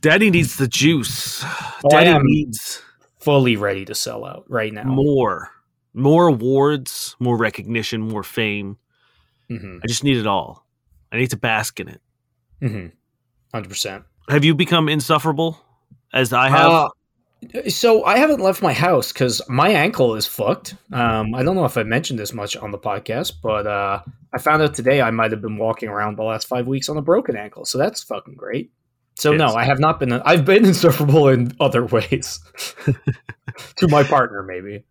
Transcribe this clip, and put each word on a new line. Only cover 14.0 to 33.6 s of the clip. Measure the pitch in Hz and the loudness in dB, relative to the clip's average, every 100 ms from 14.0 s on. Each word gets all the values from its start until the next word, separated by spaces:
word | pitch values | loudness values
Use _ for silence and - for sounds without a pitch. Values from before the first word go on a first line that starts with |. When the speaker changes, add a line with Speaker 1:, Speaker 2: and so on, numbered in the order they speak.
| _ _ - | _ _ -2
Speaker 1:
Have | 147 | 2
you | 147 151 | 4 2
become | 180 170 156 | 2 2 2
insufferable, | 151 135 156 156 147 165 160 _ _ _ _ _ | -2 0 0 0 -2 -4 -6 _ _ _ _ _
as | 123 123 | -2 0
I | 123 131 | 2 4
have? | 139 147 | 6 6
Speaker 2:
Uh, | 160 - - _ _ _ _ - - 233 | 4 2 -6 _ _ _ _ -14 -10 -6
so | - 240 220 | 0 4 4
I | - 220 | 4 2
haven't | 302 277 | 4 2
left | 190 185 | 0 0
my | 180 | -2
house | 131 170 156 - | 0 2 2 0
'cause | - 127 107 - | -2 -2 -2 -4
my | 127 170 | 0 2
ankle | 208 160 226 127 110 | 4 0 2 0 2
is | 104 | -4
fucked. | - 107 175 - - _ | -2 -2 -2 -6 -20 _
Um, | 127 117 110 107 117 | -2 0 0 -2 -2
I | |
don't | 135 | -2
know | 190 151 | 0 -2
if | - | -2
I | |
mentioned | 110 117 - 123 | -2 -4 -4 -8
this | 104 | -8
much | 117 101 - | -10 -10 -10
on | 107 | -10
the | 101 | -10
podcast, | 107 101 - 113 - - | -8 -8 -6 -6 -6 -8
but, | 113 107 104 | -4 -4 -2
uh, | 101 98 98 - - _ | -4 -4 -6 -10 -20 _
I | 135 | -4
found | 151 156 | 0 2
out | 151 | 0
today | 143 120 139 | 0 0 2
I | 117 | 2
might | 113 110 | 0 -2
have | 110 | -2
been | 107 107 | -8 -4
walking | 110 113 110 | -4 -4 -6
around | 104 107 104 | -6 -6 -4
the | |
last | 110 110 - | -6 -6 -6
five | 127 123 | -6 -4
weeks | 135 135 | -4 -4
on | 151 | -6
a | |
broken | 143 190 - 113 | 0 0 0 -8
ankle. | 104 - - | -10 -12 -8
So | 127 | -2
that's | 170 226 | -2 -4
fucking | - 104 - | -12 -12 -12
great. | - 98 120 - _ _ _ _ | -16 -10 -8 -10 _ _ _ _
So | - 156 | -4 0
no, | 151 147 | 2 2
Speaker 1:
Yes. | |
Speaker 2:
I | 113 | 2
have | 120 139 | 0 2
not | 151 160 | 2 0
been, | 131 | -2
I've | 123 151 170 | 0 2 4
been | 135 196 | 6 6
<laughs> | |
insufferable | 208 175 170 135 147 151 143 | 6 6 4 4 4 6 6
in | 127 120 - | 4 2 0
other | 139 - | 0 2
ways. | 120 120 - 135 - - - - - - - | 0 0 0 -4 -4 -14 -18 -14 -14 -6 -2
<laughs> | 127 - - - - - - | -2 -4 -6 -10 -18 -18 -18